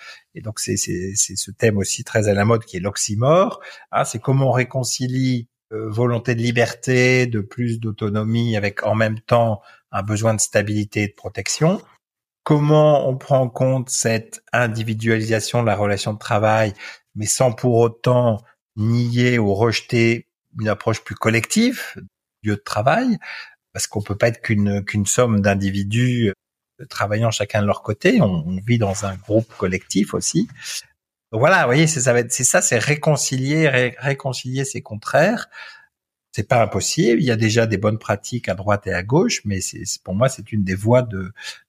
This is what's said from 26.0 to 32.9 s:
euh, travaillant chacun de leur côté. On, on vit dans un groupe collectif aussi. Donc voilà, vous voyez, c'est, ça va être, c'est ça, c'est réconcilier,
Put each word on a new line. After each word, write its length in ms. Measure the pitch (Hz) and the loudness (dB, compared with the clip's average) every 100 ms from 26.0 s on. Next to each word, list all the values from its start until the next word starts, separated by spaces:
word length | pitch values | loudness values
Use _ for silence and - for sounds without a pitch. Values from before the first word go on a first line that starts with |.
| 123 120 107 - _ _ _ _ | 0 0 -2 -4 _ _ _ _
euh, 60 | - | -14
travaillant 460 | - 101 104 113 | -6 -4 0 0
chacun 300 | - 101 107 | -2 -2 0
de 60 | 101 | 0
leur 160 | - | -2
côté. 380 | - 104 277 247 | -4 0 2 4
On, 240 | 110 87 80 | 2 0 -4
on 120 | 92 110 | -6 -2
vit 120 | 117 | 0
dans 280 | 101 95 98 | 0 -2 -6
un 100 | 92 | -8
groupe 380 | - 110 110 - | 0 0 0 -4
collectif 560 | 95 92 - 95 208 | -4 -4 -2 -2 -2
aussi. 340 | 92 - 165 233 - - - - _ _ _ - | -2 -2 -2 -2 -6 -12 -12 -14 _ _ _ -8
Donc 100 | 110 | 0
voilà, 200 | 147 185 | 4 4
vous 60 | 123 | 4
voyez, 200 | 135 160 | 4 2
c'est, 140 | 131 | 2
ça 120 | 127 | 2
va 60 | 120 | 2
être, 120 | 120 | 0
c'est 120 | - | -2
ça, 180 | 123 - | 2 2
c'est 160 | - 120 | 2 0
réconcilier, 920 | 147 | 0